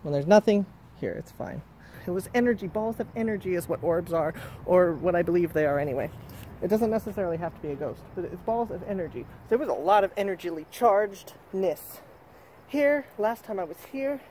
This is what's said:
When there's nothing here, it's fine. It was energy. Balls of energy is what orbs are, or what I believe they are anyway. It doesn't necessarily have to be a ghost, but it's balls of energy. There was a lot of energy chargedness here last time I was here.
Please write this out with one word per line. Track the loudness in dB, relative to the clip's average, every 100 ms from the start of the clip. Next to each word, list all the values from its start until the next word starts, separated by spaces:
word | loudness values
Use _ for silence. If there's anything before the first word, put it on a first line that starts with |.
When | -2
there's | -2 8
nothing | 8 8 2 0 -8 -20 -8
here, | -6
it's | -6 -10
fine. | -12 -10 -10 -14 -20 -20 -12 -4
It |
was | -4 0
energy. | 2 2 0 -2
Balls | -2 -4 -4
of | -6
energy | -4 -2 -2 -2 -2
is | -2
what | -2
orbs | 0 0 0
are, | 0 -2 -4 -14 -12 4
or | 6 6
what | 4 2 2
I |
believe | 4 2 2
they | 2 2
are | 2
anyway. | 0 -2 -4 -8 -16 -16 -16 -6
It | 0
doesn't | 2 2
necessarily | 0 -2 -4 -2 -2
have | -4
to | -6
be | -8
a | -6
ghost, | -6 -8 -10 -8
but |
it's | -8 -6
balls | -2 -2 -2
of | -6
energy. | -6 -6 -4 -8 -12 -16 0
There | 0
was | 2
a |
lot | 0 4 4 4
of | 0
energy | -4 -4 -6 -8 -10
chargedness | 2 4 4 2 -4 -18 -20 -8 -2 -2 -2 -10 -18 -20 -20 -20 -20 -20 -20 -6
here | 2 4 2 -2 -2
last | -2 -2
time | -6 -6
I | -6
was | -10 -10
here. | -4 -4 -4 -10